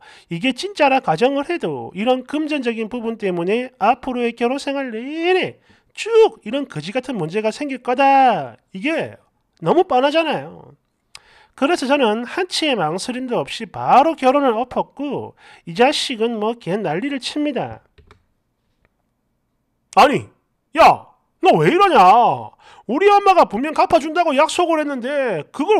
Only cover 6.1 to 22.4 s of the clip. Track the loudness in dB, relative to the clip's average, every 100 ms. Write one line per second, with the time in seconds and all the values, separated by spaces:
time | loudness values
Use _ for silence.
6.1 | 4 4 2 -8 -8 -6 -10 -8 -8 -6
7.1 | -6 -4 -4 -4 -6 -8 -8 -4 0 4
8.1 | 6 4 2 -4 -14 _ -8 -4 -4 -6
9.1 | -12 _ _ _ _ 0 2 2 2 2
10.1 | 0 -2 -4 -8 -18 -20 _ _ _ _
11.1 | -20 _ _ _ -4 -2 0 0 2 2
12.1 | 0 -4 -6 -6 -4 -2 -2 -2 -4 -6
13.1 | -8 -6 -4 -4 -8 -12 -6 2 4 4
14.1 | 2 0 2 0 -2 -4 -6 -6 -8 -8
15.1 | -8 -10 -16 -20 -20 -10 0 2 2 -6
16.1 | -4 -4 -2 -6 -6 -6 -6 -4 -4 -4
17.1 | -8 -8 -6 -4 -4 -8 -12 _ _ _
18.1 | _ _ _ _ _ _ _ _ _ _
19.1 | _ _ _ _ _ _ _ _ 4 4
20.1 | 4 -4 _ _ _ _ 4 6 4 -4
21.1 | _ _ _ 2 4 4 4 4 6 8
22.1 | 8 4 0